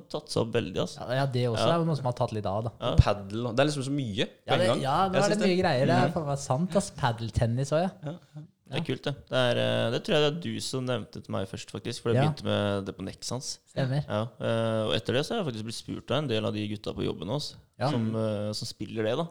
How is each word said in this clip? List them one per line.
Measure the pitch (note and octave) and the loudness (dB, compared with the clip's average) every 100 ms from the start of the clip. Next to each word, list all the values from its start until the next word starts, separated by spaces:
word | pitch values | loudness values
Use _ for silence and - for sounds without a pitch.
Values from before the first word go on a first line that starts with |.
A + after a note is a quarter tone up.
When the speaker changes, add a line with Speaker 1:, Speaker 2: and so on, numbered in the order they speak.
| - | -6
Speaker 1:
tatt | D3+ - | -10 -2
seg | - A2+ | 0 0
opp | A2+ | 0
veldig, | F2+ G#2 | 0 -2
altså. | F3+ - | -4 -6
Speaker 2:
Ja, | - C3 | -4 -2
ja, | C#3 | 0
det | B2 B2 | 0 0
også | A2+ A2+ | 2 2
Speaker 1:
Ja. | E3+ | 4
Speaker 2:
er | |
jo | E3 | 2
noe | C#3 | 0
som | C3 | -2
har | - | -2
tatt | A#2+ | -2
litt | G#2+ F#2+ | -2 -2
av, | G#2 | -2
da. | A#2 - | -4 -4
Speaker 1:
Ja. | A#2+ D#3+ | 2 6
Speaker 3:
Paddle, | A#2 G2+ G2 A2 A#2+ | 6 4 -2 -4 0
det | A#2 | 2
er | D3+ | 2
liksom | D3 C3 | 2 -2
så | |
mye | C#3+ A#2+ G2 - | -2 -2 -2 -4
på | - - | -4 0
Speaker 2:
Ja, | D3 | 4
Speaker 3:
en | |
Speaker 2:
det, | F3+ | 4
Speaker 3:
gang. | - | 2
Speaker 2:
ja, | C3+ D#3 F#3+ | 2 2 4
nå | |
Speaker 3:
Jeg | F#3 | 4
Speaker 2:
er | G3+ | 4
det | G#3+ | 4
Speaker 3:
synes | |
det. | F#3 | 4
Speaker 2:
mye | F3+ | 4
greier. | F3+ D3+ - | 4 4 4
Det | - | 6
er | - | 4
Speaker 3:
Mhm. | F3 | 2
Speaker 2:
faen | C#3+ | -2
meg | C#3 | -2
sant, | - C3 F#3 G3+ | 0 0 2 2
ass. | - | 0
Paddeltennis | - C3 A2 A2+ - A2+ A#2+ C#3 D#3 | 0 0 0 -2 0 2 2 2 2
også, | |
ja. | F#3 - C#3+ | 0 -2 -10
Speaker 3:
Ja, | - _ D3+ | -10 _ -18
ja. | D3+ _ - | -18 _ -8
Speaker 1:
Det | B2+ | -4
er | D#3 | -4
kult, | C3 | -4
det. | C#3+ C#3 - | -4 -6 -2
Det | C3 | 2
er, | B2 A#2+ | 4 2
eh, | A#2 A#2 A#2 | 2 2 0
det | B2+ - | 0 2
tror | |
jeg | D#3 | 4
det | D3 | 4
er | E3 | 0
du | A2+ G#2+ | -4 -4
som | - C3 B2+ | -4 -4 -2
nevnte | A#2+ - - | -2 -4 -12
til | - | -6
meg | G#2+ G2 | -4 -4
først, | - - | -8 -10
faktisk, | G#2 A#2 A#2+ | -10 -8 -4
for | A#2+ | 2
jeg | A#2+ | 4
Speaker 2:
Ja. | D3+ | 2
Speaker 1:
begynte | D3 G#2 | 0 0
med | G#2 G2+ G2+ G2 | 0 0 -2 -4
det | F#2 | -8
på | |
Nexans. | F#2+ - - B2 - - _ | -10 -10 -8 -8 -8 -12 _
Speaker 2:
Stemmer. | C3+ C3 C#3+ - | -4 -2 -2 -2
Speaker 1:
Ja, | G#2+ A#2+ - | -2 -4 -4
eh, | A#2+ A2+ A2+ A2 A2 | -2 0 0 0 0
og | |
etter | F#2 - | -2 0
det | B2 D#3 | -2 0
så | |
har | A#3 | -2
jeg | D#3+ | -4
faktisk | A2 A2 | -4 -8
blitt | - | -8
spurt | - G#2+ - | -8 -8 -2
av | B2+ | -2
en | D3 | 0
del | A2 G#2+ | -2 -2
av | |
de | G#2+ G#2 | -2 -4
gutta | G#2 - | -6 -6
på | F#2+ | -4
jobben | F#2+ - F2+ | -4 -4 -4
hos, | C#3+ - - - - | -4 -6 -12 -16 -4
Speaker 2:
Ja. | B2+ | -2
Speaker 1:
som, | A#2+ A2 | 0 -2
Speaker 3:
Mhm. | A2 A2 G#2 G#2 | -2 -2 -2 -4
Speaker 1:
eh, | |
som | G#2+ A#2 | -6 -8
spiller | - G#2+ A2 | -10 -8 -2
det, | A2 C3+ | 0 0
da, | E3 | -4